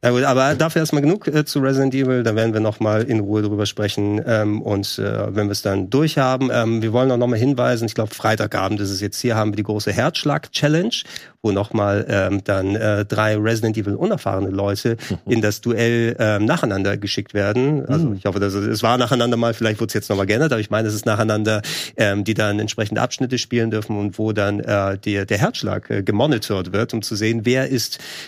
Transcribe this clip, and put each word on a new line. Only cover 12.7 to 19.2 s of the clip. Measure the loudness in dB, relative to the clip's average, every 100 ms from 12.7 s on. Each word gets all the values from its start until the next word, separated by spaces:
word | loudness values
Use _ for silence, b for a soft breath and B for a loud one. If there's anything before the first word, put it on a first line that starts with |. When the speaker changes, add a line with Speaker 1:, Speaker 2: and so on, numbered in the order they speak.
| 0
Speaker 1:
äh, | 0 0 0
drei | 0 2 2
Resident | 2 0 0 -2
Evil | -2
unerfahrene | -2 0 -2 -2 -2 -2
Leute | -2 0 0 -2 -2 B
Speaker 2:
<laughs> | -8 0
Speaker 1:
in | 0
das | 0 -2
Duell, | -2 0 2 2 0 2
ähm, | 2 2 2
nacheinander | 2 0 0 0 -2
geschickt | -4 -6 -4 -2
werden. | 0 2 0 0 0
Also | 0 0
Speaker 3:
Mhm. | 0
Speaker 1:
ich | -2
hoffe, | 0
dass | -2 -2
es, | -2
es | 0
war | 2 2
nacheinander | 2 2